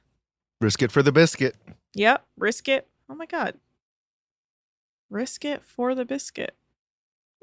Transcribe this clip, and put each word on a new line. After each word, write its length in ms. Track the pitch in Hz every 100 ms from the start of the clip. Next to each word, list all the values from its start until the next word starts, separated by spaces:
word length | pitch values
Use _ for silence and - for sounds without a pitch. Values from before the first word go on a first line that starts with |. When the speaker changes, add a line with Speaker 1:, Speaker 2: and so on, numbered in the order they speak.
| _ _ _ _ _ -
Speaker 1:
Risk 200 | 110 -
it 80 | 120
for 100 | 143
the 100 | 139
biscuit. 440 | 139 165 - 131 - - - _ -
Speaker 2:
Yep, 300 | 208 277 _ -
risk 300 | 202 240 -
it. 200 | 269 - _ -
Oh 60 | 285
my 100 | 330
God. 300 | 339 240 - _ _ _ _ _ _ _ _ _ _ _ _ _ _ -
Risk 360 | 202 254 - 294
it 180 | 285
for 320 | - - 247 262
the 100 | 247
biscuit. 500 | 277 - - - - _ _ _ _ _ _ _ -